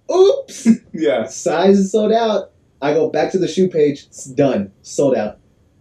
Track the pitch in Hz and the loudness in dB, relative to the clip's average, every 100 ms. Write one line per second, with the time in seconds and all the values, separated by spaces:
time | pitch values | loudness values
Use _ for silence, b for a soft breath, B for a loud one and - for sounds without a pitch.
0 | - 349 392 - - - 226 226 - 165 | -2 2 4 2 -6 -2 0 0 -2 -4
1 | 151 127 - - 170 156 190 202 196 214 | -2 -2 -4 -6 -4 2 4 4 2 0
2 | 214 226 226 202 - _ _ _ 143 156 | 0 0 0 -2 -6 _ _ _ -2 0
3 | 156 151 165 190 160 - 185 160 147 139 | 0 -2 -2 -2 -2 0 0 2 0 0
4 | - - 135 131 135 107 98 _ - - | -10 -20 -6 0 0 0 -6 _ -10 -2
5 | 139 117 107 - _ _ _ _ | 0 0 -4 -10 _ _ _ _